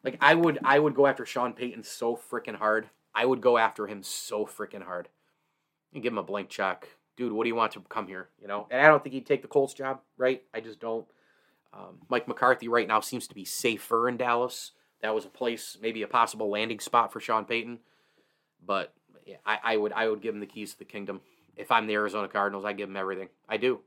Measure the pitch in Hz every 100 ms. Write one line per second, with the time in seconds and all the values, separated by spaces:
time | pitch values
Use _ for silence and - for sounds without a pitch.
0 | 131 123 143 165 165 143 127 143 151 131
1 | 139 131 - 127 123 113 123 113 107 -
2 | 117 117 - 120 - 107 107 110 107 _
3 | _ 107 120 127 123 120 113 - 104 98
4 | 95 - - 107 104 - 110 104 90 90
5 | 87 _ _ _ _ _ _ _ _ -
6 | 120 110 87 101 92 - 95 90 - _
7 | _ - 120 107 113 113 110 104 85 -
8 | 92 95 90 _ 104 101 104 123 151 147
9 | 143 131 120 139 - 147 135 - 135 131
10 | _ _ 127 127 _ 113 113 104 113 113
11 | - _ _ _ _ _ _ 104 95 90
12 | - 123 117 - 123 123 117 117 104 110
13 | - 123 - - 92 - 120 110 - 117
14 | 120 120 123 120 123 - - _ _ _
15 | 110 110 95 - 123 117 - - 110 113
16 | 101 123 117 110 107 104 113 113 - 120
17 | 110 110 - 110 104 117 117 117 _ _
18 | _ _ _ _ _ _ 87 98 92 _
19 | _ - - 98 104 107 117 110 104 98
20 | 113 107 110 104 101 - 104 - 101 107
21 | 101 95 _ _ _ - 101 117 107 104
22 | 104 101 98 104 101 98 101 98 101 98
23 | 95 95 92 _ _ 110 127 120